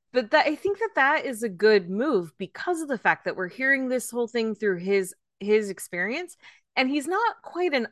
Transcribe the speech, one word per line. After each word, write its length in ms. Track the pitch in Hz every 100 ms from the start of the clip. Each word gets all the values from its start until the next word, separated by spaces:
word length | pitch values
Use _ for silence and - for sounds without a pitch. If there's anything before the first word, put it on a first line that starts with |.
| _
But 180 | 247 214
that, 140 | 302 285
I 80 | 302
think 220 | 381 403
that 120 | 453 -
that 280 | 269 302
is 180 | - 226
a 60 | 233
good 400 | 175 208 214 175
move 440 | 190 285 226 170 -
because 460 | 185 - - 339
of 60 | 311
the 100 | 247
fact 260 | 196 -
that 100 | 185
we're 140 | 170 185
hearing 400 | 208 269 269 262
this 220 | 254 -
whole 180 | 240 233
thing 260 | 240 220
through 240 | 208 208 180
his, 360 | 180 202 185 - _ -
his 300 | 202 214 208
experience. 640 | 185 - 175 190 277 359 - - - _ -
And 140 | 262
he's 180 | 294 277
not 280 | 381 453 -
quite 300 | - 339 359
an 160 | 277 226